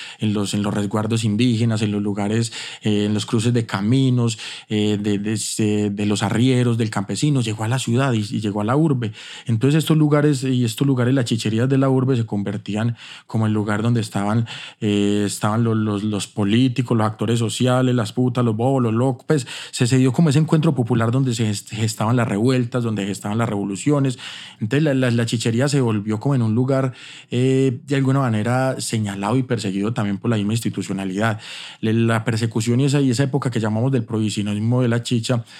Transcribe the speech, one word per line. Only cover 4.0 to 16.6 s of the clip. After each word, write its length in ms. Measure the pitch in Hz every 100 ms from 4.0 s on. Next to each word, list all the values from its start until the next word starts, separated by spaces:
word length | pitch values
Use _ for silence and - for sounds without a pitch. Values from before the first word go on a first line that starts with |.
| 131 123 117 110 - - -
eh, 280 | 107 104 104
de, 200 | 104 101
de, 200 | 104 107 - -
de, 320 | 107 104 104
de 140 | 101 104
los 180 | 101
arrieros, 540 | 101 107 127 123 120 113
del 120 | 110
campesino, 520 | 107 98 98 151 139
llegó 220 | 110 104
a 40 | 110
la 120 | 131
ciudad 340 | 117 117 139
y, 60 | 113
y 200 | 107 117
llegó 200 | 107 104
a 20 |
la 120 | 104 139
urbe. 360 | 160 127 110 - - - -
Entonces 340 | 113 131 156
estos 180 | 151 156
lugares, 460 | 151 147 151 135
y 220 | 131 127 117
estos 220 | - 139
lugares, 260 | 127 120
las 120 | 139 117
chicherías 440 | 113 107 110 131
de 80 | 135
la 120 | 135
urbe 260 | 131 127 123
se 100 | 113
convertían 720 | 101 101 101 - 104 117 113 - - -
como 180 | 113 110
el 80 |
lugar 280 | 107 107 104
donde 200 | 113 120
estaban, 460 | 104 98 101 113 117 - - -
eh, 420 | 107 101 101 104 101
estaban 380 | - 107 110
los, 140 | 117 110
los, 260 | 107 101
los 240 | 107 104 -
políticos, 680 | - 98 113